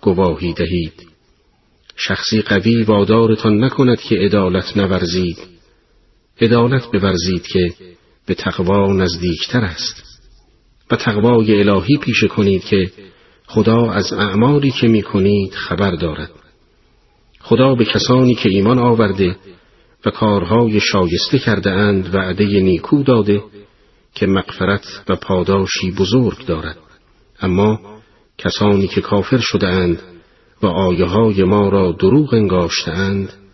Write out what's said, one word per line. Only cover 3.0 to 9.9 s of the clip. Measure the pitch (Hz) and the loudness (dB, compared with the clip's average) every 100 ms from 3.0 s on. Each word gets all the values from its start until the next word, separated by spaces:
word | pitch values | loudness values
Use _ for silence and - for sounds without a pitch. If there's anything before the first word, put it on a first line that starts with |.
| 98 110 113 110 113 107 | 4 2 2 2 2 2
نکند | 127 - 127 117 | 0 0 0 0
که | - 104 | 0 0
عدالت | 98 104 92 92 90 101 | 2 2 0 -2 -2 -2
نورزید. | 98 92 90 90 90 82 - - _ _ _ _ _ _ _ _ | 0 -2 -2 -2 -4 -6 -16 -20 _ _ _ _ _ _ _ _
عدالت | 113 117 120 131 - | 2 4 2 0 -2
بورزید | 101 95 90 90 90 - | -2 0 0 -2 -4 -2
که | 95 85 87 92 87 _ _ - | -2 -2 -4 -20 -20 _ _ -8
به | |
تقوا | 92 - - 90 101 98 | -4 -4 -4 0 2 2
نزدیکتر | 98 90 85 87 80 - 127 | 0 0 -2 -4 -4 -4 -4
است. | 101 78 - | -4 -6 -12